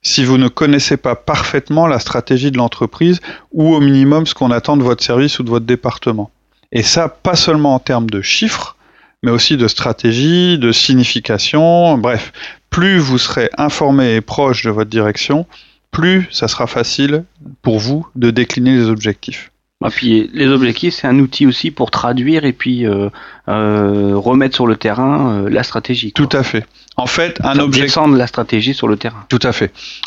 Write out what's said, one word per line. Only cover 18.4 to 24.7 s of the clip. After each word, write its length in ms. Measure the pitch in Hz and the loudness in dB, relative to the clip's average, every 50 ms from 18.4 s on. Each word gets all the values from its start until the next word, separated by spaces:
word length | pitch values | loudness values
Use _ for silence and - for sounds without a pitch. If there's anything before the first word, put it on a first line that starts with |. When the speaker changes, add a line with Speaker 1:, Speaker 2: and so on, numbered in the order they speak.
| 120 - - 131 123 131 131 | 0 -2 0 0 2 2 4
Speaker 1:
les 140 | 123 117 110 | 4 2 2
objectifs. 640 | 113 107 104 107 101 - - - - - - - _ _ _ _ _ - - | 0 0 -2 -4 -4 -4 -8 -14 -14 -14 -16 -20 _ _ _ _ _ -6 -6
Speaker 2:
Et 40 | 110 | -6
puis, 400 | - - 127 120 113 110 107 - - | -4 -2 0 2 2 2 2 0 -2
les 140 | 156 139 | 0 2
objectifs, 480 | 131 135 131 131 120 117 - 175 170 156 | 2 2 2 2 0 0 -2 -2 -4 -2
c'est 120 | - - | -2 0
un 120 | 131 127 139 | 2 4 4
outil 260 | 135 131 - - 147 | 2 2 2 2 2
aussi 260 | 131 127 - - 165 | 2 2 2 -2 -6
pour 180 | 147 - 123 - | -4 -4 -4 -4
traduire 520 | - - - 123 123 127 123 147 160 160 147 | -4 -4 -4 -2 -2 0 0 0 0 0 0
et 80 | 135 117 | -2 -2
puis, 320 | - - 127 127 120 120 | -2 -2 -4 -2 0 0
euh, 240 | 107 101 98 101 104 - - - - - - _ | 0 0 0 -2 -4 -6 -10 -18 -20 -20 -12 _
euh, 640 | - 104 107 107 104 104 104 101 101 101 101 101 101 101 | -4 -2 -2 0 0 0 2 2 0 0 0 0 0 0
remettre 400 | 101 98 120 127 135 135 131 - | 0 2 2 2 2 2 2 0
sur 120 | - 123 | 0 0
le 80 | 113 | 0